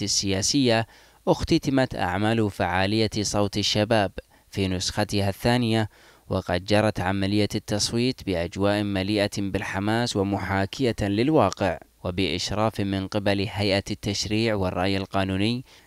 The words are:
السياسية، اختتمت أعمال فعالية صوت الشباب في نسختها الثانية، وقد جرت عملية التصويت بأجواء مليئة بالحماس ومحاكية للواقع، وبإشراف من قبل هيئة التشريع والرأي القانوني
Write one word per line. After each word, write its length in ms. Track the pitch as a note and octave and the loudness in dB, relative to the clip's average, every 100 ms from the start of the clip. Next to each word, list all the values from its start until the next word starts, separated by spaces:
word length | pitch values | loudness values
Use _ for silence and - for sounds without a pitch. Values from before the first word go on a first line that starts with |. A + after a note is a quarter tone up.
السياسية، 840 | G2+ - G2 F#2+ F#2 D3 B2 A2+ A2+ - - _ - | -2 -2 0 0 0 2 4 2 0 -8 -20 _ 0
اختتمت 680 | D#3 - E3 C#3+ C3+ B2+ | 0 2 0 2 0 0
أعمال 560 | - F#2 F#2 A2 A2+ G#2+ | -2 -2 0 2 2 0
فعالية 600 | - F2+ F#2 G2 A2 G#2+ G#2+ | 0 -2 0 2 2 0 0
صوت 360 | G2 G#2+ G2+ G#2+ | -2 0 0 0
الشباب 560 | G2+ G#2+ G#2 A2 F#2+ - - _ _ | 0 2 2 2 2 -4 -16 _ _
في 180 | - F#2+ | -2 -2
نسختها 600 | F2+ - - G#2 G2+ G2 | -2 -2 -2 -2 0 -2
الثانية، 600 | - A#2+ B2 A#2 A2 G#2+ - - - - | 0 0 2 2 2 0 -6 -20 -20 -4
وقد 360 | F#2+ - F2+ | -4 0 -2
جرت 360 | G2 G#2 G#2+ G2+ | 2 2 4 0
عملية 480 | F#2 G2 G2 G#2 G2+ | -2 0 0 2 0
التصويت 720 | A2 - G#2 - A#2 B2 - - | -2 -4 -2 -2 0 -2 -2 -4
بأجواء 560 | F2 F2 F#2+ G2+ G#2 | -2 -2 0 0 2
مليئة 480 | G2+ F#2+ F#2+ G#2+ G#2 - | 0 -2 0 0 0 -2
بالحماس 800 | G2 F#2 F2+ F#2+ G#2 A2+ A#2+ G#2 | -4 -4 -4 -2 0 0 0 0
ومحاكية 800 | G2 G2 F#2 G2 G2 - B2+ - | 0 0 0 -2 -2 -2 -2 0
للواقع، 760 | G2+ G2+ C3 D#3 G2 - G2 D#2 - _ | 0 2 4 4 4 2 -2 -2 -8 _
وبإشراف 760 | F#2 F2+ F2+ F2 - G2+ A2 - | -6 -2 -2 -2 -4 -2 -2 0
من 260 | G2 G2 F#2+ | -2 -2 -2
قبل 420 | G#2+ G2+ G2+ F#2+ | -2 0 0 -2
هيئة 340 | - G#2 G2 - | -2 0 0 0
التشريع 640 | G#2 G#2+ G2+ G2+ G#2+ A2+ | -6 -4 -4 -2 0 0
والرأي 420 | G#2 F#2 F2 F#2+ G2 | 0 -2 0 0 0
القانوني 680 | F#2+ G2 F#2+ F#2+ G#2+ A#2+ - - | -2 -2 0 0 0 -2 -6 -20